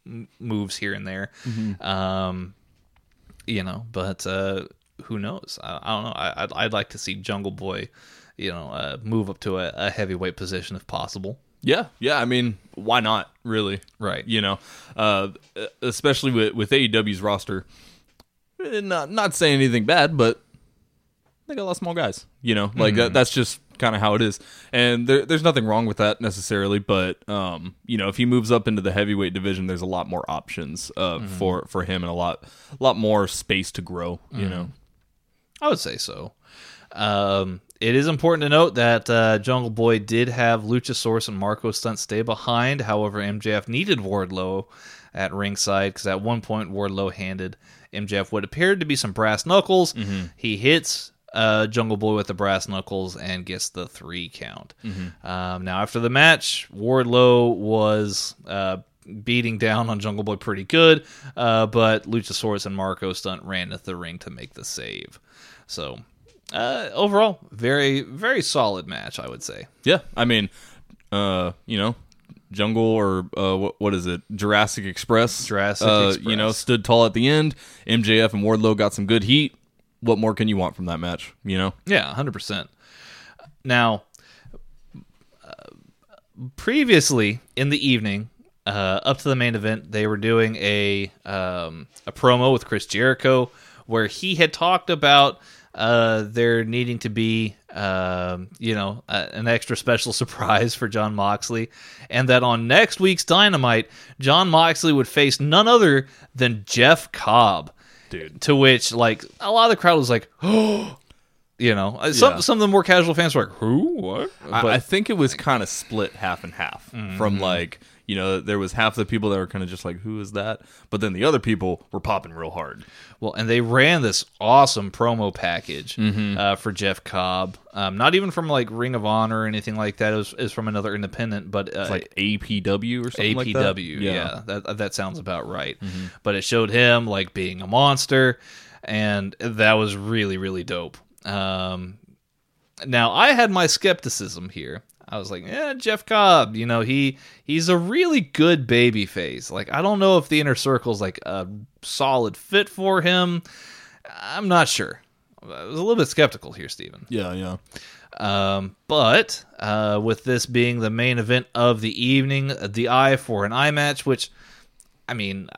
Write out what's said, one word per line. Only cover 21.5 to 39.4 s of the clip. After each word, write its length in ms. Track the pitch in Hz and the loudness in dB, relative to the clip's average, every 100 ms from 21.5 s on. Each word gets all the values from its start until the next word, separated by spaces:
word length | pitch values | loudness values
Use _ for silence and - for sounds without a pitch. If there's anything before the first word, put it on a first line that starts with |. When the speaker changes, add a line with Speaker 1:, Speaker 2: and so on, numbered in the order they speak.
| 277 | -8
Speaker 2:
got 80 | |
a 20 | 190 | -6
lot 60 | |
of 60 | 180 | -4
small 160 | 175 | -4
guys. 320 | 170 123 - - _ | -2 -4 -4 -14 _
You 140 | 123 107 | 0 0
know, 160 | 101 117 | 0 2
like, 180 | 110 | 2
Speaker 1:
Mm-hmm. 40 | 104 | 4
Speaker 2:
that, 160 | 117 | 4
that's 180 | 135 123 | 4 2
just 280 | - 117 - _ _ | 2 -2 -4 _ _
kinda 220 | 123 107 | -2 2
how 140 | 107 104 | 2 2
it 60 | |
is. 180 | 113 98 - - - | 0 -2 -14 -20 -6
And 360 | 127 123 120 120 | 0 2 2 4
there, 180 | 139 107 | 2 4
there's 180 | 160 | 2
nothing 220 | 165 135 110 | 2 2 2
wrong 200 | 107 113 | 0 0
with 100 | 104 | 0
that 240 | 107 104 | 0 0
necessarily, 580 | 113 95 92 104 98 104 | -4 -6 -4 -2 0 0
but, 480 | 98 98 92 - - | 2 0 0 -4 -6
um, 480 | 104 92 85 87 - - | -4 -4 -6 -12 -16 -6
you 120 | 113 | -2
know, 100 | 98 | -2
if 80 | 98 | 0
he 100 | 123 | 2
moves 240 | 123 110 | 2 4
up 160 | 120 110 | 0 2
into 160 | 104 | -2
the 120 | 95 | -2
heavyweight 400 | 95 104 101 95 | -2 0 0 -2
division, 340 | 92 95 92 92 | -4 -4 -4 -4
there's 140 | 90 | -6
a 40 | 92 | -4
lot 220 | 90 87 | -6 -4
more 160 | 87 - | -6 -6
options, 600 | 78 - - 76 80 - - | -8 -8 -12 -10 -10 -12 -6
uh, 220 | 92 82 | -4 -4
Speaker 1:
Mm-hmm. 100 | 104 | -8
Speaker 2:
for, 380 | 92 95 90 - | -4 -2 -2 -4
for 160 | 98 | -8
him 180 | 90 92 | -4 -4
and 60 | 87 | -4
a 40 | 87 | -4
lot, 280 | 87 - - - - 139 | -4 -4 -12 -20 -20 -2
lot 160 | 131 107 | 0 2
more 320 | 107 107 98 | 2 2 2
space 440 | - - 95 92 | -4 -2 -2 -2
to 80 | - | -8
grow. 400 | 87 90 87 87 _ | -10 -8 -8 -8 _
You 80 | 131 98 | -6 -6
Speaker 1:
Mm-hmm. 40 | |
Speaker 2:
know, 200 | 90 87 - _ _ _ _ _ _ _ _ | -6 -8 -12 _ _ _ _ _ _ _ _
Speaker 1:
I 80 | 302 | -2
would 100 | 262 | -2
say 160 | - 60 | -4 -8
so. 360 | - - 180 _ _ - - - _ | -10 -10 -14 _ _ -20 -20 -20 _
Um, 720 | - 104 101 101 98 92 90 _ _ | -6 -2 0 0 0 -2 -6 _ _
it 140 | 90 127 | 0 2
is 120 | 147 | 2
important 360 | 151 165 165 | 0 2 2
to 60 | 147 | 4
note 260 | 147 165 120 | 6 6 4
that, 340 | 120 117 - | 4 4 2
uh, 280 | 117 113 | 2 4
Jungle 300 | 110 | 2